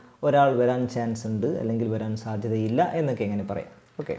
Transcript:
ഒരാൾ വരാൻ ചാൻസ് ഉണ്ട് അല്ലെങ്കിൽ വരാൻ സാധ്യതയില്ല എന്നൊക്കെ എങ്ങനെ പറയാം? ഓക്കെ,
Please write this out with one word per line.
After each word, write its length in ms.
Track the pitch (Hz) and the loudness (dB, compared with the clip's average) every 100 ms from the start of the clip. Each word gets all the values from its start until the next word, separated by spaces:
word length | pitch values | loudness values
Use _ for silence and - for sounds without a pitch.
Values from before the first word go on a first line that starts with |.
| - _ 147 | -20 _ 2
ഒരാൾ 300 | 143 139 120 | 4 6 4
വരാൻ 320 | 123 127 120 | 4 2 0
ചാൻസ് 380 | 120 117 113 110 | -2 -4 -4 -4
ഉണ്ട് 200 | 110 120 | -2 0
അല്ലെങ്കിൽ 420 | 180 113 113 113 | 0 -2 0 0
വരാൻ 280 | 110 110 110 | -2 -4 -6
സാധ്യതയില്ല 720 | 117 107 110 110 110 127 180 165 | -6 -4 -2 0 2 2 2 0
എന്നൊക്കെ 240 | 147 113 | 0 0
എങ്ങനെ 200 | 104 104 98 | -2 -2 -4
പറയാം? 160 | 101 - - _ - | -6 -8 -14 _ -12
ഓക്കെ, 160 | 147 | -8